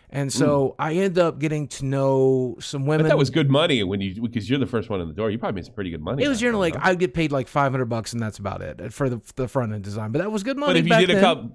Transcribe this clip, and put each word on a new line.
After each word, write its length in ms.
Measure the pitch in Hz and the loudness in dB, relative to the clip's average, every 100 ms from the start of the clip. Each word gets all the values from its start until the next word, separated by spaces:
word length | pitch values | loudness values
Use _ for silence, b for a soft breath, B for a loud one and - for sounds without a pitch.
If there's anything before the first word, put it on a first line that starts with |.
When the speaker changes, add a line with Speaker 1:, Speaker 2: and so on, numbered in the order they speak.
| b | b
Speaker 1:
And 160 | 139 139 | -6 -2
so 380 | 113 147 143 135 | 2 2 4 0
Speaker 2:
Mm. 60 | - | -2
Speaker 1:
I 160 | 151 165 | -2 0
end 220 | 196 175 | 2 2
up 200 | 170 131 | 2 0
getting 300 | 156 151 143 | -2 -2 -6
to 180 | - 135 | -6 -2
know 720 | 139 135 135 131 131 127 - | 0 2 4 4 4 0 -6
some 240 | - 139 | -8 -4
women. 200 | 135 156 | 2 2
Speaker 2:
But 40 | 156 | 2
that 80 | 156 | 2
was 120 | 135 | 2
good 180 | 160 147 | 2 4
money 320 | 139 170 127 | 4 4 2
when 200 | 92 101 | 0 -2
you, 180 | 98 95 | -4 -6
because 280 | 117 110 98 | -6 -4 -2
you're 100 | 139 | -2
the 80 | 120 | 0
first 240 | 117 - | -2 -4
one 100 | 98 | -4
in 80 | 85 | -6
the 60 | |
door. 160 | 78 113 | -4 -4
You 80 | 120 | -4
probably 160 | 117 101 | -6 -6
made 80 | |
some 100 | 82 | -8
pretty 140 | - 92 | -8 -8
good 120 | 80 | -6
money 200 | 80 131 | -4 -2
Speaker 1:
It 60 | 285 | 0
was 80 | 240 | 0
Speaker 2:
back 60 | |
Speaker 1:
generally, 280 | 240 214 175 | 0 0 0
Speaker 2:
then, 100 | 139 | 0
Speaker 1:
like, 40 | |
Speaker 2:
huh? 60 | 185 | 0
Speaker 1:
I'd 80 | 185 | 2
get 160 | 180 | 0
paid, 180 | 165 156 | 0 0
like, 160 | 139 123 | 0 -2
five 240 | 147 139 | 0 2
hundred 140 | 131 117 | 0 -2
bucks 260 | 117 107 | -4 -4
and 100 | 117 | -4
that's 160 | 110 - | -4 -6
about 220 | 98 95 | -6 -6
it 320 | 92 - 101 | -8 -10 -10
for 160 | - 135 | -2 -2
the, 120 | 117 - - | -2 -6 -6
the 120 | 123 | -4
front 240 | 135 117 | -2 -2
end 120 | 107 | -4
design. 280 | 98 104 107 | -6 -6 -4
But 60 | 135 | -2
that 120 | 196 | -2
was 120 | 214 | -4
good 160 | 208 269 | -4 -2
money 140 | 294 | 2
Speaker 2:
But 40 | 262 | 2
if 40 | |
you 60 | 165 | 6
Speaker 1:
back 100 | 226 | 6
Speaker 2:
did 100 | 180 | 6
a 40 | |
Speaker 1:
then. 80 | 190 | 6
Speaker 2:
coup-, 280 | 190 151 117 | 4 2 -2